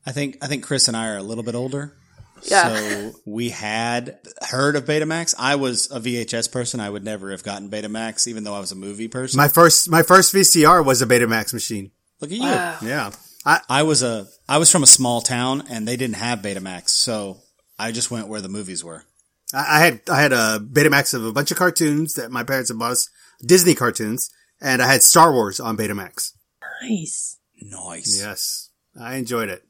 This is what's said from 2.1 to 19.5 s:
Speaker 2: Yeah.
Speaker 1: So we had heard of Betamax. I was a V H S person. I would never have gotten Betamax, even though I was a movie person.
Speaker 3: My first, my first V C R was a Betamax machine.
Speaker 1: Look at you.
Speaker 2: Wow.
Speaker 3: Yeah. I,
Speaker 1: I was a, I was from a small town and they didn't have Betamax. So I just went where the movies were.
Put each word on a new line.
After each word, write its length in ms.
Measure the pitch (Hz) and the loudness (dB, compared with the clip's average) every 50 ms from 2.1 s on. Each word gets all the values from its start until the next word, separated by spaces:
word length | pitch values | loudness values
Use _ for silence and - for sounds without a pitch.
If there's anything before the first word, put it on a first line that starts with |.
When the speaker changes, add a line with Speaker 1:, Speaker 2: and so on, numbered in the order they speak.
| _ _ - _ _ - - | _ _ -20 _ _ -16 -4
Speaker 2:
Yeah. 240 | - - 196 170 123 113 | 2 2 4 4 2 0
Speaker 1:
So 380 | 107 107 104 104 101 101 113 107 - _ | -4 -4 -4 -6 -6 -8 -12 -14 -16 _
we 240 | 107 104 113 120 117 | -10 -8 -6 -6 -6
had 680 | 117 - 107 107 107 113 117 120 120 120 123 - - _ _ - - - - - | -6 -6 -6 -4 -4 -2 -2 -2 -2 -4 -6 -8 -16 _ _ -20 -16 -14 -10 -8
heard 260 | - 127 139 143 147 | -4 0 0 0 0
of 80 | 143 127 | 0 -2
Betamax. 500 | 127 151 151 156 156 160 165 170 156 - - | -2 -2 -2 0 -2 -4 -4 -4 -4 -4 -2
I 180 | 127 131 143 | 0 0 0
was 340 | 143 139 127 120 107 - - | 0 0 -2 -2 -2 -4 -6
a 100 | 139 123 | -6 -6
V 160 | 110 127 120 120 | -6 -4 -4 -4
H 160 | 113 - - | -4 -4 -4
S 140 | 117 113 - | -4 -4 -4
person. 320 | - 127 123 120 - 120 | -6 -6 -6 -6 -6 -6
I 100 | 107 101 | -6 -8
would 140 | 101 104 98 | -8 -8 -8
never 260 | 107 107 101 95 98 | -8 -10 -10 -10 -10
have 120 | 98 90 - | -12 -10 -10
gotten 280 | 104 98 101 101 101 | -10 -10 -10 -10 -10
Betamax, 560 | 104 107 107 104 107 110 113 113 110 - - 120 | -10 -10 -8 -8 -8 -8 -8 -8 -4 -4 -4 -4
even 160 | 117 110 107 | -4 -10 -10
though 100 | 107 101 | -10 -10
I 60 | 101 | -10
was 120 | 98 90 98 | -10 -10 -12
a 40 | |
movie 320 | 95 95 101 104 101 113 113 | -12 -12 -14 -12 -10 -12 -10
person. 280 | 117 127 127 131 127 131 | -8 -10 -8 -4 0 2
Speaker 3:
My 100 | 147 147 | 2 4
first, 400 | - 165 170 170 165 - - 175 | 6 6 6 6 6 4 2 4
my 120 | 160 165 165 | 4 2 6
first 300 | - 185 190 180 - - | 8 6 6 6 6 4
V 120 | 196 190 | 2 4
C 200 | - - 170 151 | 4 6 6 8
R 180 | 151 180 180 156 | 8 8 6 6
was 200 | 135 131 117 127 | 4 2 2 4
a 40 | |
Betamax 460 | 110 123 120 120 113 113 110 107 - - | 4 4 4 4 2 0 -2 -2 -4 -6
machine. 380 | 117 - - 113 101 98 95 _ _ _ _ _ _ | -8 -6 -6 -8 -8 -10 -12 _ _ _ _ _ _
Speaker 1:
Look 100 | - 147 180 | -12 -10 -6
at 40 | |
you. 60 | 226 254 | -4 -2
Speaker 2:
Wow. 340 | 277 269 185 180 175 165 - - | -2 -2 -2 -2 -4 -8 -8 -8
Speaker 3:
Yeah. 280 | 113 135 147 120 101 98 - _ - - _ - | -6 -4 -4 -6 -6 -8 -14 _ -20 -20 _ 0
I, 140 | 139 160 - - - | 2 2 2 2 0
Speaker 1:
I 140 | 127 139 151 | 0 0 2
was 180 | 156 151 135 127 | 2 2 0 0
a, 240 | 120 113 107 98 - _ _ _ - | -2 -4 -6 -10 -14 _ _ _ 0
I 100 | 135 151 | 0 4
was 120 | 165 160 | 4 6
from 120 | - 180 - | 4 6 6
a 40 | |
small 340 | - - - 131 120 120 117 | 6 6 6 6 0 0 0
town 440 | 113 - 127 120 123 127 131 143 143 - | -2 -2 -2 0 0 -2 -2 -4 -6 -8
and 160 | 123 113 107 | -10 -8 -6
they 100 | 110 123 | -4 -4
didn't 200 | 123 131 120 104 | -4 -4 -4 -4
have 240 | 95 110 120 120 104 | -4 -4 -4 -4 -4
Betamax. 500 | 98 104 98 95 92 95 92 87 - - | -4 -6 -6 -6 -8 -10 -12 -8 -4 -2
So 480 | - - - 127 117 107 101 98 95 - _ _ _ _ _ _ _ _ | 0 0 0 -2 -2 -4 -6 -8 -10 -14 _ _ _ _ _ _ _ _
I 140 | 107 113 113 | -8 -6 -4
just 180 | 117 233 - | -4 -6 -6
went 180 | 123 113 107 98 | -6 -8 -8 -8
where 120 | 110 107 | -10 -10
the 80 | 95 95 | -8 -8
movies 360 | 95 104 101 92 92 82 85 | -10 -10 -10 -10 -10 -12 -12
were. 200 | 85 82 80 _ _ _ _ _ _ _ _ _ - | -12 -16 -18 _ _ _ _ _ _ _ _ _ -8